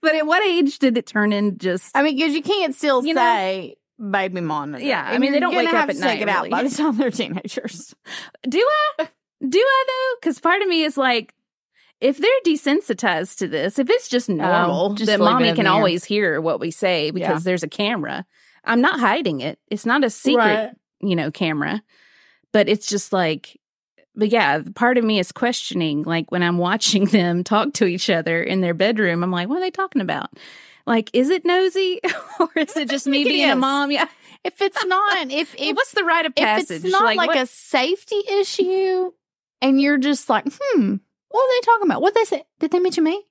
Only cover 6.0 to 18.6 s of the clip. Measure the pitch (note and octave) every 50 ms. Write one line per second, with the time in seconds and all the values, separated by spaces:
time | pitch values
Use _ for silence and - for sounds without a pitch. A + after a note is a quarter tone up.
6 | - C4+ A3 - G#3+ G#3 G3 F3+ - - - F3 A#3 C#4 B3 - D4+ D#4 B3 G#3
7 | C#4 B3 - - G#3+ - - F#3 - G3 - - - A3+ - E3+ - - - _
8 | _ - - - - - _ - - B3+ A#3+ F4 A#4 C5+ D5+ D5+ D5+ D5+ - -
9 | D#4+ - _ _ _ _ _ _ - C4 B3+ F#4+ A#4+ C5+ C5+ C5+ C5+ C5 C5 C5
10 | C5 C5 B4 B4 - E4+ C4+ - - E4 F4 G4+ G#4 F#4+ F4 E4 D#4 D4+ - C4+
11 | C4+ B3+ A#3+ A#3 G#3 - _ _ _ _ _ _ _ _ _ _ _ _ _ _
12 | - C4 C#4+ - D4 A4 C5 C5+ A4 F4 D4+ - - C#4 C#4+ F4 - - A3+ F#3
13 | - G#3 F3 D#3+ F3 F#3+ - - G3 D#3 D3+ D3+ C#3 F#3+ - - C4+ B3+ A4 B4+
14 | - - - B3 A#3+ - F#3 D#3 D#3 F#3 F3+ F3 F3 F3 C#3+ C#3+ F3 G3+ G#3 G#3
15 | A3 G#3+ G#3+ G3+ G#3 G#3 A#3 B3+ B3 A3 E3+ A#3+ G#3 F#3+ F#3 G#3 A3 F#3 E3 F3+
16 | - - G3+ G#3 G#3 F3+ D#3 C#3+ D#3+ E3 D3+ F#2+ C3+ E3+ D#3+ - - F#3 F3+ E3
17 | D3 D3+ - F3+ E3+ D#3+ D#3+ D#3 E3+ F#3 F3+ F3+ E3+ D#3 - - G#3 G#3 A#3+ G3+
18 | D3 - - C#3 F#3 _ _ _ _ _ _ _